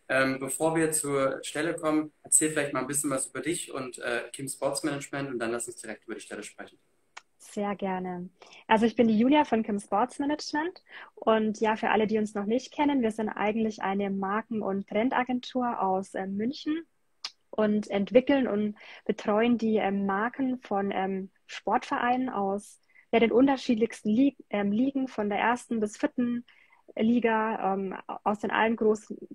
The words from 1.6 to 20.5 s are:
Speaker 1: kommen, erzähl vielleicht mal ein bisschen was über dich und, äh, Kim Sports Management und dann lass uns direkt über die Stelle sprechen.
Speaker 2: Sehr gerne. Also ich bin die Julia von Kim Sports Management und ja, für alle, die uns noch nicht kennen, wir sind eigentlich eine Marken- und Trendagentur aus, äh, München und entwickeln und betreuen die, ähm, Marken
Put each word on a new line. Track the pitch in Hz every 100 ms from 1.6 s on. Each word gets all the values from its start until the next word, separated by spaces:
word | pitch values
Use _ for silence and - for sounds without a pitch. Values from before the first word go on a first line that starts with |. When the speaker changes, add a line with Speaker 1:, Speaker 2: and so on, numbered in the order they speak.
| 165
Speaker 1:
kommen, | 165 156 156 156 -
erzähl | - - 156
vielleicht | 156 143
mal | 131
ein | 127
bisschen | 139 147
was | 135 -
über | -
dich | - 175 -
und, | 139 127 -
äh, | 123 117 -
Kim | - 135
Sports | - 135 135
Management | 156 139 139 143 139
und | 120
dann | 113
lass | 120 120
uns | -
direkt | 110 104 -
über |
die | 107
Stelle | - 104
sprechen. | 104 - 95 - _ _ _ - - _
Speaker 2:
Sehr | - - 202 196
gerne. | 190 185 185 180 180 - - - -
Also | 220 226
ich | 226
bin | 226
die | 214
Julia | 247 302
von | 285 226
Kim | 220 202
Sports | - 196 247 -
Management | 285 302 - 302 330 - - - - -
und | - 220 214 208
ja, | 220 220
für | 226
alle, | 208 214
die | 214
uns | 214 202
noch | 202
nicht | 247 -
kennen, | - 285 277
wir | 226
sind | 220 214
eigentlich | - 208 220 220 214
eine | 190 196 202
Marken- | 196 190 208 226 220
und | 202 196 196
Trendagentur | 208 254 254 247 247 - 254 240 233
aus, | 190 190 196
äh, | - 190
München | 196 233 285 302 320 330 _ _ _ - - _
und | - 214 208 208
entwickeln | 202 196 240 254 277 247
und | 208 208 208 - - -
betreuen | 208 - 208 240 233
die, | 226 214
ähm, | 196 202 196
Marken | 196 233 - 262